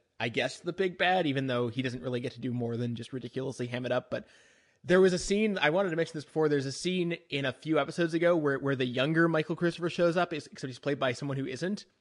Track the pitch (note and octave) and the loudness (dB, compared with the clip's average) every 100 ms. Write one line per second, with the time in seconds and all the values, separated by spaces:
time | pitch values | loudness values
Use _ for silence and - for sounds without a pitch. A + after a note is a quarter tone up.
0 | _ - A#2 A2+ B2+ - F3 E3+ F#3+ F3 | _ -6 -4 0 -2 -4 -8 -2 -2 0
1 | F3+ F#3 E3 C3+ C3+ B2 B2 A#2 B2+ B2 | 2 2 2 0 0 0 0 -2 -4 -4
2 | B2+ B2 B2 A#2+ B2+ B2 A#2 A#2 A#2+ A#2 | -4 -4 -6 -6 -6 -4 -4 -4 -4 -6
3 | A#2+ C3 A#2+ - C3+ B2+ A#2+ A#2+ B2+ B2 | -8 -10 -8 -6 -6 -6 -6 -4 -2 -2
4 | - - - - _ _ _ _ - F3+ | -2 -6 -8 -18 _ _ _ _ 2 6
5 | F#3+ F3+ - G3+ G#3+ F#3+ D3 E3+ G3 D#3+ | 6 4 2 2 2 4 2 4 2 0
6 | E3 D#3 C#3 D#3+ D#3 D3 C3+ C3 F3+ F#3 | -2 -4 -6 0 2 2 0 -4 -2 0
7 | E3+ E3+ - C#3 C3+ B2 D#3 D#3 C#3 D#3+ | 0 -4 -4 -2 -2 -4 0 0 0 0
8 | E3+ E3 E3+ F3 D3 C3+ C#3 C3+ B2+ B2 | 0 2 4 4 2 0 0 0 0 0
9 | C3+ D#3+ E3+ D#3+ D3+ E3 F3 E3+ E3+ - | 2 4 4 2 0 0 -2 0 -4 2
10 | E3+ E3+ F3 D3+ - - C#3 B2 C#3+ C#3+ | 2 2 0 -4 -8 -10 -10 -6 -4 0
11 | C3+ A#2+ C#3+ C#3 C3+ B2+ F3 G#3 - _ | 0 -2 -4 -4 -6 -4 -4 -6 -8 _